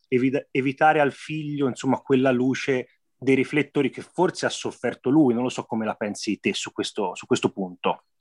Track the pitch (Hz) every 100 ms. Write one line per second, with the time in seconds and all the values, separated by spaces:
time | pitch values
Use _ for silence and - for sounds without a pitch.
0 | _ 127 131 139 - 143 135 135 156 151
1 | 143 - - 156 147 143 135 113 135 127
2 | - 131 131 123 131 120 - 127 - _
3 | _ _ 127 135 127 147 143 147 131 -
4 | - - 180 - 123 - 113 - 120 -
5 | 127 151 135 117 127 - - 113 107 -
6 | 104 98 - 95 110 - - - 98 -
7 | 92 - - 120 104 - 92 90 95 -
8 | _ _